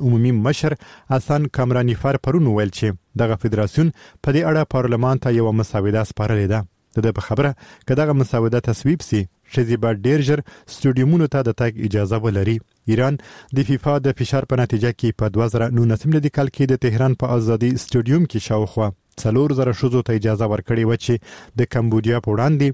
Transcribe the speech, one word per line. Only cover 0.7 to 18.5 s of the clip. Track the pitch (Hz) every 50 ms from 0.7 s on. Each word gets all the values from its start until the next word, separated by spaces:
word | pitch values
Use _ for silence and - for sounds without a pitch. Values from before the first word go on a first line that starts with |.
| 151 - - - - - - -
حسن | 135 131 - - 147 147 151 139 - 143
کامرانیفر | 127 120 127 123 123 123 117 - - 135 135 - -
پرون | 131 147 175 156
وویل | 120 104 104 104 98 - -
چې | 110 107 92 - _ _ - -
دغه | 117 110 113 -
فدراسیون | - 113 104 104 107 98 - 147 165 165 -
په | - - - - _ - 147 139
دې | 156 170 160
اړه | 156 156 151 - -
پارلمان | 131 127 120 120 113 123 127 135 127 -
ته | 127 120 117
یوه | 113 110 107 110
مسوده | 107 - - 107 98 104 104 110 107 -
سپارلې | - - 107 104 113 104 101 95 107
ده. | 110 98 - _ _ _ _ -
د | 113 107
ده | 113 104
په | 104 -
خبره، | - 110 107 143 143 135 - - - - - _
که | - 131
دغه | 147 156 151 147 135
مسوده | 127 - - 117 113 113 117 120 - 120
تصویب | 110 - - 135 175 156 -
سي، | - 113 104 95 - _ _ _ _
ښځې | - 131 120 113 117 110
به | 113 113 110 101 98
ډیر | 123 147 151 139 131
ژر | 147 147 -
سټیډیومونو | - - - _ - - - - 139 123 127 127 143 170 170 160 139 -
ته | 139 127 117
د | 110 -
تګ | 120 117 107 104 113 104
اجازه | 98 107 104 92 113 110 107
ولري. | 113 101 98 98 107 113 113 - _ _ _ _ 110
ایران | 110 117 127 139 147 131 - - - - - - 127
د | 135 139 104
فیفا | 139 123 - 147 143 143 131
د | 139 123 -
فشار | 123 - - 135 127 -
په | 131 127
نتیجه | 123 - 123 104 110 120
کې | 117 - - 113 - -
په | - 90 92
دوه | 107 117 113
زره | 110 113 113 123 123
نولسم | 117 117 117 110 104 - 151
میلادي | 156 156 143 143 - 143
کال | 139 123 -
کې | - 139 131
د | 131 123 -
تهران | 120 107 117 131 135 123 -
په | 131 123 123
آزادي | 120 110 113 117 107 117 123 131 120
سټیډیوم | - - - 123 117 120 143 170 170 -
کې | - 110 -
شاوخوا | -